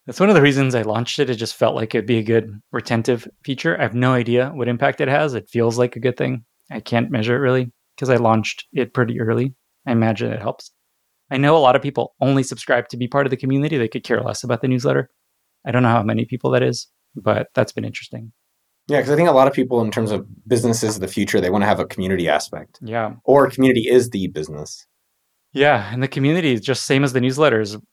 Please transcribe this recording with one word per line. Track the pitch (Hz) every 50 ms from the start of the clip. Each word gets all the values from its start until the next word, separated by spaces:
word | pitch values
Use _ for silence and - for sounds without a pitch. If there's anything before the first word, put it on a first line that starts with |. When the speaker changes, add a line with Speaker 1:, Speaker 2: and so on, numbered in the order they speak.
| _
Speaker 1:
That's | 123 123 -
one | 190 208
of | 208
the | 160 139
reasons | 143 131 139 135 131 127
I | 120 107
launched | 107 107 113 120 - - -
it. | 143 127
It | 120
just | 107 113 - -
felt | - 120 113 -
like | 123 113 110 -
it'd | 117 101
be | 110 120 113
a | 107
good | 110 117 113 110 110 101 104 - _
retentive | - 120 - - 123 113 110 - 123 117 - - - _ _
feature. | - 135 - - 160 170 170
I | 143
have | 117 104
no | 123 127 127 131
idea | 123 117 117 120 123 127 139 170
what | 139 120 120
impact | 120 113 139 139 135 -
it | 151 131
has. | 139 147 151 147 127
It | 107 - -
feels | - 120 113 117 113 120
like | 123 123 -
a | 117
good | 117 127 117
thing. | - 139 131 131 120 113 _ _ _ _ -
I | 143 113
can't | - - 120 117 117 113
measure | - 113 107 117 120
it | 131
really | 143 127 127 131 127 120 - _ _ _ _ -
'cause | 135 123
I | 127
launched | 120 120 110 110 110 107 - - - - _ -
it | 135 120 - -
pretty | 131 120 113 117 127
early. | 117 110 113 120 127 139 - _ _ _ _ _ _
I | 139 120
imagine | 113 110 113 110 101 120 113
it | 113 110
helps. | 101 127 - - - - _ _ _ _ _ _ _ _ _ _ _ _
I | 139 131
know | 143 147 156
a | 165
lot | 139 123 131
of | 135 -
people | 143 - 120 120 - - _
only | 135 139 139 135 127
subscribe | - 131 117 - - 135 120 120 -
to | - 120
be | 123 120
part | - 139 139
of | 131
the | 131 -
community. | - 131 135 139 143 151 160 135
They | 113 110
could | - 123 -
care | - 120 110 -
less | 110 110 - -
about | 123 123 117
the | - 127
newsletter. | 127 123 123 143 135 139 131 - _ _ _ _ _ _ _ _ _ _ -
I | -
don't | 113 123 127
know | 117
how | 117 117 101
many | 107 113 110 120
people | - 127 120 - 131
that | 127 123 127
is, | 127 123 - - - _ _ _ _ -
but | 117 - 107 107 113 113 - _
that's | 131 113 - -
been | 113 110
interesting. | 107 - - - - - 117 113 113 - _ _ _ _ _ _ _ _ _ _
Speaker 2:
Yeah, | - 147 135
'cause | 123 131
I | 147
think | 151 170 175
a | 143
lot | 131 135
of | 135 135
people | 131 127 127 127 117
in | 113 107
terms | - 120 113 104
of | 107 92 - - - - _
businesses | - 127 117 120 120 113 113 113 107 107
of | 95
the | 95 92
future, | - 107 101 - - 104
they | 90 90
wanna | 98 104 98
have | 104 98 87
a | 87
community | - - - 92 95 95 92 85 78
aspect. | 73 73 - - - - - - _ _ -
Speaker 1:
Yeah. | 110 113 117 110 107 113 - _
Speaker 2:
Or | - 135 143 135 131
community | 131 131 131 131 120 113 113 123
is | 123 127 123 120
the | - 98 92 85
business. | - 80 78 78 76 73 76 - - - - _ _ _ _ _ _ _ _ _ _ _ _ _ -
Speaker 1:
Yeah, | 131 139 147 143 113 98 98
and | 117 123 131
the | 135
community | - 135 135 143 160 185 165 143 123
is | 107
just | 95 139 131 - -
same | - 139 135 143
as | 135 123
the | 131
newsletters. | 120 131 127 143 156 143 117 110 110 101 107 104 - _